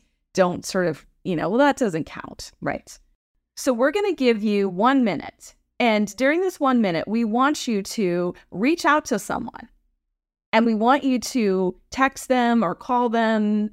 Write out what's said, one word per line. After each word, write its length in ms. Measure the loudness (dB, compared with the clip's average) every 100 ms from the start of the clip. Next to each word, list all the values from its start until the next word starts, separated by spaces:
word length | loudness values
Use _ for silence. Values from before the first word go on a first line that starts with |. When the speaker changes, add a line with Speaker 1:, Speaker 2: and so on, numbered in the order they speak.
| _ _ _
Speaker 1:
don't 340 | 0 2 0 -4
sort 220 | -2 -2
of, 180 | -4 -12 _
you 140 | -4 -2
know, 120 | 0
"Well, 100 | 2
that 180 | 2 2
doesn't 280 | -2 -2
count." 460 | -6 -12 -16 -16 -18 -10
Speaker 2:
Right. 380 | -6 -6 -10 -20 _ _ _ _ _ -6
Speaker 1:
So 160 | -2
we're 200 | 2 2
gonna 200 | 0 -2
give 300 | 0 2 2
you 260 | 0 0 0
one 360 | 2 2 4
minute. 500 | 2 -2 -8 -16 -20 -20 _ -2
And 360 | 2 2 0 0
during 240 | 0 2
this 180 | -2 0
one 220 | 2 2
minute, 260 | 2 0 -2
we 180 | -2
want 440 | 0 2 0 0 -2
you 120 | -4
to 520 | -4 -2 -2 0 -2 -6 _
reach 340 | -2 0 0
out 200 | 2 0 0
to 140 | -4
someone. 480 | -4 -8 -8 -14 -20 _ _ _ _ _ _ _ _
And 120 | 0 2
we 80 | 2
want 260 | 2 2
you 160 | 2 -2
to 560 | -2 0 0 0 -2 -4 _
text 380 | -2 -2 -2 -2
them 340 | 0 2 2
or 140 | 0 -2
call 320 | -2 0 0
them, 600 | 0 0 0 0 0 -2